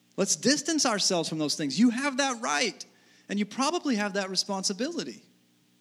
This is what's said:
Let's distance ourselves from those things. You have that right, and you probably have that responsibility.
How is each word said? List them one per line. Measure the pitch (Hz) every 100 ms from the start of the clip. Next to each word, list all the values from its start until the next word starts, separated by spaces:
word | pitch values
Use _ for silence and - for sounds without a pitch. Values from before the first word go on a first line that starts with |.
| _ -
Let's | 196 151
distance | 240 294 - 311
ourselves | 233 202 - 175 156
from | 156
those | 147
things. | - 143 143
You | 240
have | 233 285 254
that | 277 233
right, | 262 294 220 - - _ _ - -
and | 202
you | 208
probably | - 285 349 302 208
have | 208
that | 196 190
responsibility. | 185 - 190 190 190 285 320 160 - - _ _ _ _ _